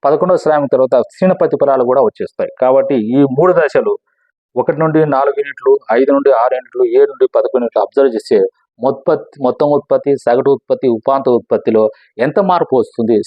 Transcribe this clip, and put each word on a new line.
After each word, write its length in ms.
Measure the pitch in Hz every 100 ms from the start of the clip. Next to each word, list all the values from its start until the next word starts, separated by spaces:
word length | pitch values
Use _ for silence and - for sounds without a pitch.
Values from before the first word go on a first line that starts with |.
పదకొండవ 340 | 139 147 180 180
శ్రామిక 260 | - 151 143 131
తర్వాత 200 | 127 127 117
క్షీణ 200 | _ 185 180
ప్రతిఫలాలు 420 | 160 139 139 131 123
కూడా 120 | 127 117
వచ్చేస్తాయి. 440 | _ 92 _ - -
కాబట్టి 340 | 127 131 135 135 107 131
ఈ 20 | 143 127
మూడు 160 | 175 175
దశలు, 340 | 151 143 107 101 _ _ _ _ _ 120
ఒకటి 220 | 123 151
నుండి 180 | 160 156 156 135
నాలుగు 220 | 143 143
యూనిట్లు, 340 | 143 139 131 135 - 113
ఐదు 120 | 135 139
నుండి 160 | 139 127
ఆరు 120 | 123 127
యూనిట్లు, 260 | 127 123 123 120
ఏడు 120 | 139
నుండి 160 | - 131 120
పదకొండు 280 | 113 131 117
యూనిట్లు 160 | - 101
అబ్జర్వ్ 260 | - 139 110
చేస్తే 240 | - 110 95 _ _ _
మొత్పత్-, 580 | 120 143 - 151 - - 131
మొత్తం 220 | 123 147 147
ఉత్పత్తి, 340 | - 135 143 139 -
సగటు 260 | 120 135 135
ఉత్పత్తి, 300 | _ 123 131 113
ఉపాంత 320 | 123 135 135
ఉత్పత్తిలో 540 | 120 117 123 - 110 110 - _ - 123
ఎంత 140 | 151 190
మార్పు 240 | 175 165 131
వస్తుంది 360 | 110 - 113 110